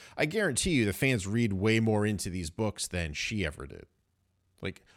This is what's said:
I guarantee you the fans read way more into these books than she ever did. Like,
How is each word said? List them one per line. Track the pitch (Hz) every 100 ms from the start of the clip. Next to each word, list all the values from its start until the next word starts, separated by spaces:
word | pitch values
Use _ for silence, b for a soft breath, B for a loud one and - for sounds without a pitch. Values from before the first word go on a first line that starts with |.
| B -
I | 156
guarantee | 196 202 127 190
you | 151
the | 107
fans | 95 135 123 92
read | 110 117
way | 98 104 113
more | 113 107
into | 104 101 101
these | 90 82
books | - 107 - -
than | 90 82
she | 76 - 107 82
ever | 73 69
did. | 50 - _ _ _ _ _ _ _
Like, | 98 - _